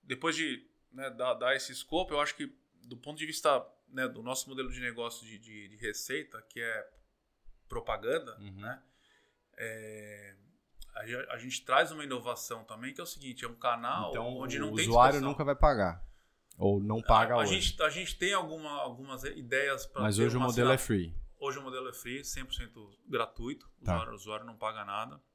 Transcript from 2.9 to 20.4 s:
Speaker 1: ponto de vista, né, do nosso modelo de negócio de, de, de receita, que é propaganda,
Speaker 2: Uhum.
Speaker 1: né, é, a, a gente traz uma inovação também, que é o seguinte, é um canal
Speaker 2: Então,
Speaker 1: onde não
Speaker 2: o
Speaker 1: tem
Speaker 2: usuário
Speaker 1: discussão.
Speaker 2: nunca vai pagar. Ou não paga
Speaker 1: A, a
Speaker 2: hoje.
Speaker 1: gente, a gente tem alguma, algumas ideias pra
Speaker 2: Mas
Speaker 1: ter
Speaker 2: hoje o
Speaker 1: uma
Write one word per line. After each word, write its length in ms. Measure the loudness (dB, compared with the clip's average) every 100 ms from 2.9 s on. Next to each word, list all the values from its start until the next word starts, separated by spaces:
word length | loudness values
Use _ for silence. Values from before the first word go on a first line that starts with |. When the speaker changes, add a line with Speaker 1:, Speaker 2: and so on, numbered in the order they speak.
| -16
Speaker 1:
ponto 200 | -14 -10
de 80 | -6
vista, 400 | 2 4 4 2 _ _
né, 200 | -4 -4
do 160 | -4
nosso 260 | -6 -6 -6
modelo 220 | -6 -6
de 80 | -4
negócio 460 | -6 -4 -6 -8 -14
de, 120 | -20
de, 300 | -18 -18 -18
de 60 | -8
receita, 680 | -6 -6 -6 -6 -6 -16
que 160 | -14 -8
é 300 | -6 -6 -8 _ _ _ _ _ -20 -20 _
propaganda, 720 | -8 -4 -4 0 -2 -2 -14
Speaker 2:
Uhum. 140 | -16 -12
Speaker 1:
né, 260 | -10 -12 _ _ _ _ _ _ _ -12
é, 760 | -10 -10 -12 -14 -14 -18 -20 -20 _ _ _ -16 -12 -10
a, 380 | -8 -6 -6
a 40 | -8
gente 260 | -6 -8
traz 280 | 4 6 6
uma 120 | 0
inovação 600 | -6 -6 -4 -6 -6 -10
também, 300 | -10 -10 -10
que 60 | -8
é 40 |
o 40 | -10
seguinte, 380 | -10 -12 -10 -10
é 20 |
um 80 | -2
canal 540 | 0 0 -2 -2 -2
Speaker 2:
Então, 260 | -4 -4 -4
Speaker 1:
onde 200 | -4 -4
não 120 | -2
Speaker 2:
o 40 | 0
Speaker 1:
tem 120 | 6
Speaker 2:
usuário 260 | 10 10
Speaker 1:
discussão. 160 | 8 0
Speaker 2:
nunca 120 | 0
vai 120 | 0 6
pagar. 480 | 6 8 2 0 -10 -12 _ _ _ 0
Ou 220 | 2 4
não 200 | 2 -2
paga 320 | 6 8 8 4
Speaker 1:
A, 20 |
a 40 |
Speaker 2:
hoje. 180 | 4 2
Speaker 1:
gente, 240 | 2 2
a 60 | 0
gente 280 | 0 -6 -2
tem 160 | 2
alguma, 380 | 2 0 -6 -8 -6
algumas 420 | -6 -8 -12 -8 -8
ideias 600 | -8 0 2 2 0 -4
pra 160 | 0
Speaker 2:
Mas 140 | 2 4
Speaker 1:
ter 80 |
Speaker 2:
hoje 120 | 4
o 40 |
Speaker 1:
uma 80 | 4